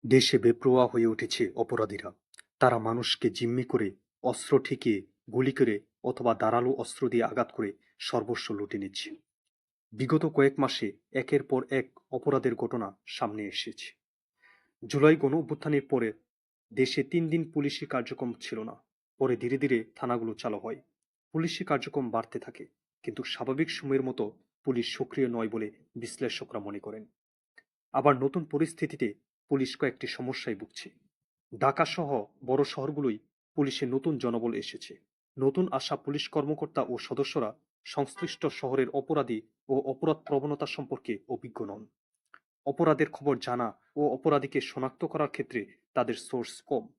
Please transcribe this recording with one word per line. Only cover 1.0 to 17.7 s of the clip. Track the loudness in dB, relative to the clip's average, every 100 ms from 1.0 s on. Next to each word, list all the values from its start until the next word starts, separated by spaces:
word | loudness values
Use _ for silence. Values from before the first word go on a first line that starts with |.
| 2
উঠেছে | 0 -4 -2 -2 0
অপরাধীরা। | -2 0 -2 -4 -10 -16 _ -20 _ _
তারা | 4 4
মানুষকে | 0 -2 0 0 0
জিম্মি | 0 0 0
করে, | 0 0 0 -4 _ _
অস্ত্র | -4 -2 2 2
ঠেকিয়ে, | 2 -2 0 0 -2 _ -4
গুলি | 0 0
করে | 4 2 2 _ _
অথবা | -6 0 2 2
ধারালো | 4 4 2
অস্ত্র | 0 -4 -2 0
দিয়ে | 2
আঘাত | 2 0 -2
করে | -2 -6 -6 _ _
সর্বস্ব | -2 -2 -2 -4 -4 -6
লুটে | -4 -6
নিচ্ছে। | -6 -8 -10 -14 _ _ _ _ _ _ _
বিগত | -4 2 2 2
কয়েক | 4 4 4
মাসে | -2 0 -6 -6 _
একের | -4 0 0
পর | 2 -2 0
এক | -2 -2 -14 _
অপরাধের | -2 0 2 2 0
ঘটনা | -4 -4 -6 -10 -14
সামনে | -6 -4 -4
এসেছে। | -6 -8 -10 -12 -16 _ _ _ _ _ -20 _ _ _ -4
জুলাই | 6 8 8
গণ | 4
অভ্যুত্থানের | 2 -2 -4 0 0 2
পরে | 0 0 -4 _ _ _ _ _
দেশে | 0 2 2
তিন | 0 0 2
দিন | 0 0
পুলিশি | 0 -2